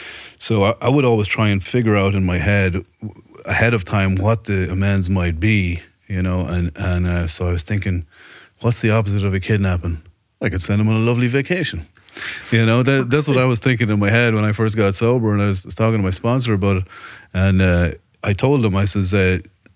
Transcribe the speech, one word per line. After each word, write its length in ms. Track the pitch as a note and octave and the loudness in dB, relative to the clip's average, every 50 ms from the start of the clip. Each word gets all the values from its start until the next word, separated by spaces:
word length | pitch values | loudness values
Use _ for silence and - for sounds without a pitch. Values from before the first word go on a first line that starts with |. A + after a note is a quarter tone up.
| - - - - - - - - | -18 -18 -18 -20 -20 -20 -20 -14
So 260 | - - A2+ G#2+ G2 | -6 -2 0 2 2
I, 100 | G2+ A2+ - - | 2 0 0 0
I 60 | A#2 | 0
would 160 | C3+ D3 C3+ | 2 4 4
always 240 | B2 A#2 A2 G2+ F#2 | 4 4 2 2 0
try 200 | - - A2 G#2+ | -2 0 0 0
and 140 | G2+ F#2+ F2+ | 0 0 -2
figure 340 | - - B2 A#2+ A2 G#2 | -2 -2 0 2 2 2
out 180 | G2+ F#2+ G2 G2 | 2 2 2 2
in 100 | G2 F#2+ | 0 0
my 140 | F2+ F2+ F2 | 0 0 0
head 340 | D#2 G#2 G2+ G2+ G2 F#2+ F2 - - _ _ - | 0 2 2 2 2 0 -2 -4 -6 _ _ -14
w-, 220 | - G#2 - - - _ - - - | -14 -14 -14 -14 -20 _ -20 -16 -8
ahead 300 | - - - A2 A#2 A#2+ | -4 -2 0 2 2 2
of 100 | A2 F#2 | 0 -2
time 320 | - - G#2 F#2+ F#2+ F#2+ | -2 -2 0 2 2 0
what 280 | F#2+ F#2 G#2 A2+ A2 - | 0 2 2 0 0 -2
the 260 | - G2+ F#2+ F#2 E2+ | -4 -2 -2 -2 -2
amends 380 | F2 F#2 G2 G2+ G2+ G2 F#2 F2+ | -2 -2 0 0 2 0 0 0
might 280 | F#2+ F#2 F2 F2 E2 D#2 | 0 0 0 -2 -2 0
be, 400 | E2+ G#2+ A2 G#2+ F#2 F2 E2+ D#2+ - - _ _ _ - | 0 0 2 2 0 -2 -4 -6 -8 -14 _ _ _ -8
you 140 | G2+ F#2 F#2 | -6 -4 -2
know, 180 | F#2 F#2 F2+ | -2 -2 -2
and, 320 | F2 - E2+ F2 F2 E2+ - | -2 -2 -2 -2 -2 -2 -4
and, 300 | - F#2 F2+ F2+ F2+ F2 | -4 -4 -2 0 0 0
uh, 200 | F2 F2 F2 F2 | 0 0 -2 -2
so 220 | E2 - - F2+ F2 | -4 -4 -4 -2 -2
I 40 | F2 | -2
was 100 | F2 - | -2 -4
thinking, 440 | - G#2+ G2+ F#2 G2+ F2+ F2+ E2 - _ - - - - - - - _ _ | -4 -4 -4 -2 -2 -4 -4 -4 -8 _ -20 -20 -20 -20 -20 -20 -20 _ _
"What's 200 | - A#2 A#2+ - | -2 -2 -2 0
the 100 | - A2+ | 0 2
opposite 340 | G#2+ A2 A2 G2+ G2+ G#2 G2 | 2 2 2 0 0 0 0
of 100 | G2+ F#2+ | 0 -2
a 60 | F#2+ | -2
kidnapping? 640 | F#2 - A2+ G2+ G2 F#2+ F2+ F2 D#2+ F2 E2 D#2 - - - _ _ _ _ - - | 0 0 0 2 2 0 0 -2 -2 -4 -6 -6 -8 -14 -20 _ _ _ _ -6 -6
I 60 | - | -4
could 140 | D#2+ F#2+ F#2 | -4 -4 -4
send 180 | - G#2 G#2 | -2 0 0
him 80 | G#2+ G#2+ | 2 2
on 80 | A2+ | 2
a 80 | A2 A2 | 2 2
lovely 220 | A#2 A#2+ A#2 B2 B2 | 2 2 2 0 0
vacation." 580 | A#2+ C#3 C3+ - F3+ F3+ D#3+ - - F2 D#2+ - _ _ _ - - - - - - - - - | 0 0 -2 -2 -2 -4 -4 -4 -6 -10 -12 -14 _ _ _ -20 -18 -14 -14 -12 -12 -12 -8 -2
You 160 | - A2+ A2+ | 0 2 4
know, 160 | A2+ A2+ A#2+ B2+ | 4 4 2 4
that, 260 | B2+ C#3 C3+ B2+ A#2+ | 2 2 2 0 0
that's 200 | A#2+ D3+ D3 D3 | 0 0 2 2
what 80 | C#3 B2+ | 2 2
I 60 | B2+ | 2
was 160 | C3 B2 A2 | 2 2 0
thinking 280 | - C3+ B2+ A2+ A#2+ G#2 | 0 0 0 0 0 0
in 100 | G#2+ G2+ | 2 2
my 100 | G2+ G2+ | 2 2
head 240 | A2 A#2 A#2+ A#2 A2+ | 2 4 2 2 2
when 100 | G#2+ G#2 | 2 0
I 60 | G#2+ G#2 | 0 0
first 240 | G#2 A2+ A2 G#2 | 0 0 -2 0
got 200 | A2 G#2+ G2 F#2+ | 2 0 0 0
sober, 360 | - A#2 A2+ B2 C3 A2+ G#2+ G#2 | 0 0 2 2 2 2 0 0
and 80 | G2+ | 2
I 60 | G2+ | 2
was 160 | G#2 G2 F#2+ - | 0 0 -2 -6
talking 360 | E2 - - A2+ A2+ A2+ G#2+ | -10 -4 -2 0 0 0 0
to 40 | G2 | 0
my 80 | F#2 | -2
sponsor 420 | F#2 - - A#2 A#2+ C3+ B2 A#2+ A2 | -2 -2 -2 -2 0 0 0 0 0
about 240 | F#2+ F#2 G2+ G2 F#2 | 0 2 0 0 0
it. 60 | F#2 - - - - - - - - - - | -2 -6 -10 -20 -20 -20 -20 -20 -18 -8 -2
And, 300 | F#2 F#2+ G2 F#2+ F#2 F#2+ | 0 2 2 4 4 4
uh, 300 | F#2 F2 F2 F2 E2 - - _ _ _ _ - | 4 4 2 2 0 -2 -6 _ _ _ _ -4
I 80 | - G2+ | -4 -4
told 320 | F2 - C3 C#3+ C#3+ A#2 | 0 2 2 2 2 2
him, 100 | A2 F#2 | 2 0
I 80 | G2 G2+ | 0 0
says, 280 | G2 - G#2 F#2+ F#2 G2 | 0 0 -2 -2 0 0
uh, 240 | G2+ F#2+ F#2 F#2 F2+ F2+ - _ _ _ _ _ | 2 2 2 0 0 -4 -8 _ _ _ _ _